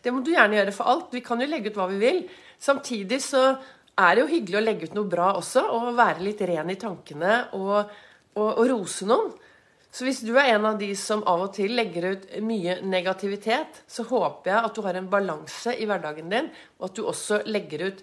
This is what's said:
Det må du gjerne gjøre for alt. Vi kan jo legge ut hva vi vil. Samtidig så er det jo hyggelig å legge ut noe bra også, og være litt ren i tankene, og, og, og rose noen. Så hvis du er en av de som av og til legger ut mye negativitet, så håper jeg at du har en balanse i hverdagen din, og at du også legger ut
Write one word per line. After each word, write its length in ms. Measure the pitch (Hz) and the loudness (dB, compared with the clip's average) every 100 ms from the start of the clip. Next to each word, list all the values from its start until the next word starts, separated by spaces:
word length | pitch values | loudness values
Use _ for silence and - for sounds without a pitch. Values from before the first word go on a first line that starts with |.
Det 100 | 240 | -4
må 100 | 254 | -2
du 80 | 254 | 2
gjerne 260 | 330 208 214 | 4 6 4
gjøre 160 | 196 | 2
for 160 | 202 240 | 2 2
alt. 220 | 294 - | 2 0
Vi 80 | 247 | -8
kan 160 | 247 233 | -4 -2
jo 60 | 277 | -2
legge 240 | 311 208 | -2 -4
ut 80 | 208 | -2
hva 100 | 185 | -2
vi 100 | 196 | 2
vil. 200 | 233 359 359 - - - | 2 2 -2 -14 -20 -4
Samtidig 640 | - 277 - 233 190 262 | 0 0 -2 -6 -2 -4
så 220 | - 269 262 262 - - _ - | 0 4 4 2 -6 -20 _ 4
er 160 | 180 | 6
det 100 | 202 | 6
jo 80 | 294 | 4
hyggelig 260 | 320 202 202 | 0 0 0
å 60 | |
legge 240 | 220 190 160 | 0 -2 -4
ut 80 | 202 | -4
noe 120 | 202 | -2
bra 220 | 175 180 196 | 2 2 2
også, 240 | 170 254 403 | 0 2 2
og 220 | 233 240 240 | 0 0 4
være 260 | 214 165 196 | 4 2 -4
litt 160 | 208 185 | -2 -2
ren 240 | 165 160 | -2 -2
i 80 | 190 | -6
tankene, 640 | 226 160 - 147 175 233 247 | -8 -10 -12 -2 2 2 0
og, 380 | 196 190 208 208 - - _ _ | -6 0 0 0 -8 -20 _ _
og, 140 | 208 214 | -2 0
og 160 | - 247 | 4 2
rose 340 | 247 170 - 190 | 2 -4 -4 2
noen. 240 | 269 415 - - _ _ _ _ | 2 2 -6 -20 _ _ _ _
Så 100 | - | -6
hvis 160 | 254 269 220 | -4 -2 2
du 80 | 247 | 4
er 140 | 277 | 6
en 140 | 214 214 | 4 2
av 80 | 208 | -2
de 120 | 202 196 | -4 -6
som 240 | - 214 196 | -4 -2 2
av 160 | 175 190 | 0 0
og 80 | 196 | -2
til 160 | 202 240 | -2 0
legger 320 | 220 170 180 | -2 -2 -4
ut 160 | 190 - - | -4 -8 -8
mye 320 | 220 226 175 180 | -4 -2 -2 -4
negativitet, 1000 | 190 185 180 185 202 202 214 254 311 - - | -2 -2 -2 -2 -4 -4 -2 -2 -2 -12 -12
så 160 | - 226 | -10 -2
håper 440 | 247 156 - 185 | 0 0 -2 0
jeg 140 | 208 226 | 2 0
at 80 | |
du 80 | 220 | -2
har 140 | 196 180 | -4 -4
en 100 | 185 | 0
balanse 600 | 202 196 151 156 - 240 - | 0 0 -4 -10 -8 -4 -2
i 80 | 214 | -2
hverdagen 400 | 190 156 151 165 | -2 -4 -8 -4
din, 200 | 220 320 - - - | -2 -2 -8 -20 -12
og 120 | - | -10
at 80 | - | -6
du 80 | - | -6
også 380 | - - 208 220 | -4 -2 -2 0
legger 400 | 208 160 151 185 | -4 -4 -6 -6
ut 160 | 190 | -8